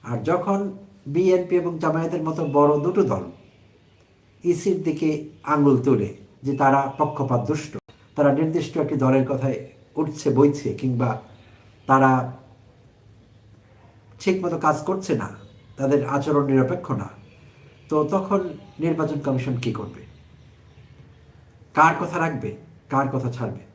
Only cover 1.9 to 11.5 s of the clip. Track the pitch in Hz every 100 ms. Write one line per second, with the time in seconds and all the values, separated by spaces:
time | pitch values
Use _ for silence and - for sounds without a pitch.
1.9 | 156 165 175 160 156 151 143 147 147 160
2.9 | 196 139 - - - - _ _ _ _
3.9 | _ _ _ _ _ 175 165 202 170 165
4.9 | 147 160 151 - - - 147 143 123 131
5.9 | 117 98 - - _ 135 135 135 139 135
6.9 | - 147 - 123 120 104 151 - 101 _
7.9 | _ _ - 143 139 160 160 156 165 147
8.9 | 143 131 131 131 131 131 123 - - _
9.9 | - - - 151 123 143 143 110 - 131
10.9 | 123 123 - - - -